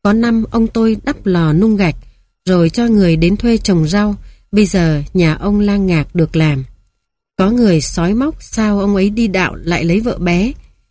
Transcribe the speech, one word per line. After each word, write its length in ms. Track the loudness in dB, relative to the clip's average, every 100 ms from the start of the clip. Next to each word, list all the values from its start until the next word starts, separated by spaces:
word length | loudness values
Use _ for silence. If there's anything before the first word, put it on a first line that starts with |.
Có 120 | 0
năm 300 | 2 2 0 0
ông 160 | -2 0
tôi 300 | 0 0 0
đắp 220 | -4 -6 -2
lò 280 | 0 2
nung 220 | 2 2 2
gạch, 200 | 0 -2 -10 _ _ _ 0
rồi 240 | 2 2
cho 180 | 0 0
người 280 | 2 2 2
đến 220 | 2 0
thuê 200 | 0 0
trồng 300 | 0 0 2
rau. 280 | 0 -2 -4 -12 -20 _
Bây 140 | 0 2
giờ 360 | 2 0 0 -2
nhà 200 | 0 0
ông 260 | 0 -2 0
lang 260 | 0 0 0
ngạc 300 | 0 -2 -2
được 200 | 0 0
làm. 280 | 0 -2 -6 -16 _ _ _ _ _ -2
Có 160 | 0
người 300 | 2 4 2
sói 320 | 0 -2 -2
móc 220 | 0 -2 -6
sao 400 | -10 -4 -2 0
ông 160 | 0 0
ấy 140 | 0
đi 180 | 0 -2
đạo 280 | -2 -4 -6
lại 280 | -6 -2
lấy 160 | 0 0
vợ 180 | -2 -4
bé. 340 | -2 0 -2 -6 -16 _ _